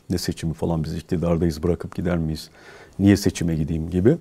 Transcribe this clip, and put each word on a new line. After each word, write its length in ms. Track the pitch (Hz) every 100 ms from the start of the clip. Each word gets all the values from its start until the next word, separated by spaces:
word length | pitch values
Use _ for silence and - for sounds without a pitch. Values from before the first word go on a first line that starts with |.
| -
"Ne 80 | 143
seçimi 360 | - - 82
falan, 300 | 76 87 82
biz 100 | 78
iktidardayız, 680 | 82 - 87 85 85 85 76
bırakıp 320 | 87 82 -
gider 240 | - 87 87
miyiz? 320 | 80 76 - - - - - -
Niye 180 | 98 98
seçime 380 | 92 - 85
gideyim?" 360 | 80 76 80 80
gibi. 260 | 90 104 165